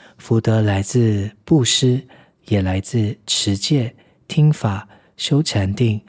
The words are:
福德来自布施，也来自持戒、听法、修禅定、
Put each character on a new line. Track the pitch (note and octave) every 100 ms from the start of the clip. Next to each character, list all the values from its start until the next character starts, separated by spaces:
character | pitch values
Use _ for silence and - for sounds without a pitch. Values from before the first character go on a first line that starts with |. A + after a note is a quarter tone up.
| - -
福 | - A2+
德 | - A2
来 | G#2+ G2
自 | G2 B2+ A2+ G2+ G2+ - -
布 | D#3+
施， | A#2 - C3 B2+ - - _ _ -
也 | G#2
来 | F#2 F#2
自 | - A#2+ G#2 G#2+ -
持 | - - G2
戒、 | - D3 A#2 - _ _ -
听 | - D3+
法、 | D3 G#2+ G2 - - _ -
修 | - C#3+
禅 | D#3 G#2 G2
定、 | G2+ A#2+ G#2